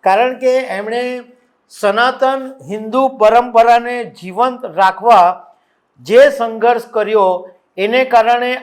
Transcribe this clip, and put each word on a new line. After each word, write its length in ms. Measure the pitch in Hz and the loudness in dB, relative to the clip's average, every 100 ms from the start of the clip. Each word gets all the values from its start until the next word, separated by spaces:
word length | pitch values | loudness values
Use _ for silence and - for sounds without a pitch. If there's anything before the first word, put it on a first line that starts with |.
કારણ 360 | 196 196 254 240 | 0 0 -2 -2
કે 140 | 254 254 | -2 -2
એમણે 640 | 247 190 208 240 247 247 240 _ _ _ _ | -4 -10 -8 -8 -8 -10 -16 _ _ _ _
સનાતન 840 | - 214 214 247 254 262 269 262 269 131 | -6 -4 0 0 0 -4 -4 -10 -18 -14
હિન્દુ 380 | 208 220 247 269 | -12 -6 -2 -2
પરંપરાને 960 | 262 214 233 247 233 233 240 240 247 | 2 2 2 2 2 4 2 0 -10
જીવંત 640 | 214 - 180 185 254 247 220 | -12 -14 -14 -4 -4 -4 -10
રાખવા 800 | 160 190 190 220 214 175 180 - _ _ _ _ _ | 0 0 0 4 4 4 0 -14 _ _ _ _ _
જે 280 | 123 226 285 | 2 4 4
સંઘર્ષ 520 | - 233 226 226 233 233 | 2 -8 -2 0 0 -4
કર્યો 640 | 220 208 220 190 180 - _ _ - | -6 0 0 0 -2 -8 _ _ -8
એને 280 | 202 247 254 | -2 -2 2
કારણે 500 | 240 220 240 247 254 | 2 2 0 -2 -8